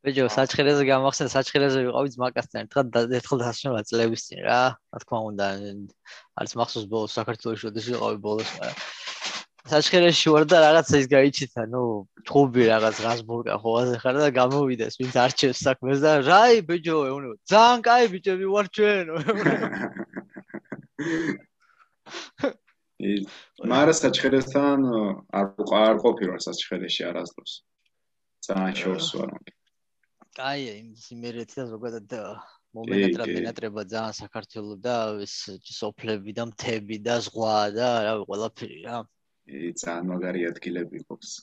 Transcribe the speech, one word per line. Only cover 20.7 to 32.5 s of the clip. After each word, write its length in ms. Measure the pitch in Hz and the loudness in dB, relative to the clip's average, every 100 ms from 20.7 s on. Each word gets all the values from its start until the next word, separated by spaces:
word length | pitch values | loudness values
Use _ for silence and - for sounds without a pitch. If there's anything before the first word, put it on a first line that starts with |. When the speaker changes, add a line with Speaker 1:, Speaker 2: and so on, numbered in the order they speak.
| - - - 294 330 330 - _ _ _ _ _ _ - - - _ 269 - _ _ _ _ | -18 -18 -10 -6 -4 -4 -8 _ _ _ _ _ _ -20 -18 -18 _ -6 -6 _ _ _ _
Speaker 2:
ი, 280 | 98 101 98 - - _ | -2 -2 -4 -16 -20 _
მარა 320 | 113 127 156 | 0 4 4
საჩხერესთან, 880 | 160 135 - 135 135 127 139 143 139 135 113 104 98 _ | 4 2 0 2 0 0 0 2 2 0 0 -2 -6 _
არ 200 | 98 98 | -4 -4
ვყ-, 280 | - 101 98 | -4 0 4
არ 220 | 110 107 | 4 4
ყოფილ 320 | 120 107 92 | 2 2 -4
ვარ 100 | 87 | -4
საჩხერეში 640 | - 87 - 92 85 - | -8 -8 -8 -8 -6 -6
არასდროს. 480 | 87 87 85 - - - _ _ _ _ _ _ _ _ | -4 -6 -10 -14 -18 -18 _ _ _ _ _ _ _ _
ძალიან 300 | - 98 95 | -6 -4 -2
შორს 360 | 92 95 92 - | -4 -4 -4 -4
ვარ. 200 | 98 - - - _ _ _ _ _ _ _ _ | -6 -8 -10 -20 _ _ _ _ _ _ _ _
Speaker 1:
კაია, 420 | - 131 143 127 | -10 -8 -6 -8
იმ 180 | 104 113 | -12 -18
იმერეთი 640 | 110 - 120 120 117 113 - | -20 -20 -14 -12 -10 -12 -10
და 80 | |
ზოგადად, 420 | 123 113 120 113 101 | -10 -10 -10 -12 -12
ა, 60 | 120 98 | -12 -12
Speaker 2:
კი, 80 | - - | -14 -20